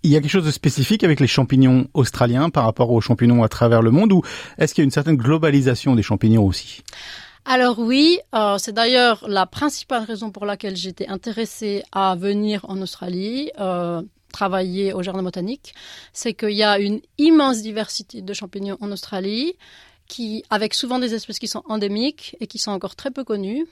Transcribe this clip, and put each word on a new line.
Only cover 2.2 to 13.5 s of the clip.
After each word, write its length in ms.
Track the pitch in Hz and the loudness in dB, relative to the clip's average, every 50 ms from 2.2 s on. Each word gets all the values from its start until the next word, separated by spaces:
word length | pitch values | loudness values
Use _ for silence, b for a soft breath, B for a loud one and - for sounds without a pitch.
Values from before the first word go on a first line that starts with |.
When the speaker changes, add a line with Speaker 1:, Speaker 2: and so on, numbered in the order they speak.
| 127 120 120 127 151 170 | 0 2 2 2 0 0
Speaker 1:
par 140 | - 156 123 | 0 2 2
rapport 260 | 110 110 - 123 117 | 2 2 2 2 4
aux 100 | 120 113 | 4 2
champignons 420 | 107 - - - 120 120 120 120 | 4 2 2 4 6 6 6 6
à 60 | 113 107 | 4 2
travers 320 | - - 123 117 117 113 | 2 2 2 4 6 6
le 100 | 117 113 | 6 6
monde, 220 | 117 160 214 226 | 6 6 6 6
ou 80 | 196 185 B B B B B B B B | 4 4 B B B B B B B B
est-ce 160 | 147 147 - | -2 0 2
qu'il 80 | - | 2
y 20 | 156 | 2
a 40 | 139 | 2
une 0 | |
certaine 260 | - 151 143 156 160 | 2 0 2 2 2
globalisation 800 | 131 113 123 156 165 156 160 143 143 131 131 123 - - 143 127 | 2 4 2 2 4 2 4 4 4 4 4 0 0 0 2 2
des 80 | 117 | 2
champignons 420 | 101 - 107 95 - 110 110 113 104 | 2 0 -2 2 4 4 6 6 4
aussi ? 380 | 98 87 - - - - - _ B B B B B B B B B B B _ | 4 2 -2 -8 -14 -18 -20 _ B B B B B B B B B B B _
Speaker 2:
Alors 320 | - 262 254 247 247 240 220 | 0 2 2 2 2 2 0
oui, 400 | 233 220 254 277 294 320 349 359 - _ - | 0 0 4 4 6 4 4 2 -2 _ -2
euh, 240 | 226 214 208 202 196 | 0 0 0 0 -2
c'est 140 | - - 208 | -4 -6 -2
d'ailleurs 500 | 220 233 233 254 254 247 240 220 - - 220 | 0 0 2 4 4 4 4 2 0 -2 -4
la 180 | 202 196 185 | -2 -2 -2
principale 580 | 185 - - 285 294 269 - - _ 269 233 220 | -2 -4 -4 -4 -4 -4 -4 -8 _ -6 -6 -4
raison 260 | 214 226 196 226 214 | -6 -8 -8 -8 -10
pour 140 | 185 196 208 | -10 -8 -8
laquelle 320 | 202 202 196 - 202 190 | -8 -8 -6 -8 -8 -8
j'étais 320 | 180 170 190 175 - 196 - | -8 -8 -10 -10 -10 -10 -8
intéressée 760 | 196 185 - 233 220 220 226 196 - - 220 208 202 202 - _ | -8 -10 -8 -8 -6 -6 -6 -8 -8 -10 -8 -6 -6 -6 -8 _
à 260 | - 196 190 190 185 | -4 -2 0 0 -2
venir 500 | 175 180 202 202 208 208 208 214 202 - - | -2 -2 -2 -2 0 -2 -2 -4 -4 -6 -8
en 140 | 196 190 | -10 -8
Australie, 680 | 190 180 - - 185 180 180 180 190 214 233 262 294 302 | -8 -10 -12 -12 -10 -8 -8 -6 -6 -6 -6 -8 -8 -10